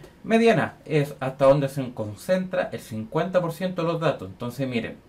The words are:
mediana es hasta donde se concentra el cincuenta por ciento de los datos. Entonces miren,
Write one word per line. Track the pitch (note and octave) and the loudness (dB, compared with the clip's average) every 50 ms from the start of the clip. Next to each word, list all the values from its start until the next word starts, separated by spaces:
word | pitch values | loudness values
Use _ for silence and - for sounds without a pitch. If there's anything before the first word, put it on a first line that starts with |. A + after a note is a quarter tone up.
| - - - - - | -14 -16 -20 -12 -2
mediana | - A3 A3+ A3+ A3+ G3+ D3+ A2+ G#2 - - - | 2 2 4 6 6 4 4 2 -2 -4 -10 -6
es | - D#3+ D3+ C#3 - - - | -2 0 0 0 0 -4 -6
hasta | C3 C3+ C3+ - C#3 | -6 -6 0 4 6
donde | C3+ C#3 D3+ C3+ C3+ | 6 8 6 4 0
se | - C#3+ C3 A#2+ - | -2 -4 -6 -6 -6
concentra | - A2 G#2 G#2 - - - F#3 F#3 F#3 F#3 - F#3 - - | -6 -8 -8 -8 -6 -2 0 0 0 0 -2 -2 -2 -2 -4
el | - A#2 | -6 -10
cincuenta | - - A2 A2 A2 - - D#3+ E3+ F#3+ F#3 F3+ | -10 -10 -8 -8 -8 -4 -2 -2 0 2 2 0
por | F3 D#3+ D#3 | 0 0 -2
ciento | - F#3+ F#3 F#3 - E3 | -4 -4 -4 -2 -2 -2
de | E3+ | -2
los | E3 D3+ | 0 0
datos. | D#3+ D3 C3+ - G2 G2 | 0 0 0 -2 -6 -12
Entonces | G2 - A#2+ A#2+ A#2 - C#3 B2+ | -10 -8 -8 -8 -4 -4 -4 -2
miren, | B2 A2+ G#2+ E2 D2+ - - | -2 -4 -4 -6 -8 -14 -18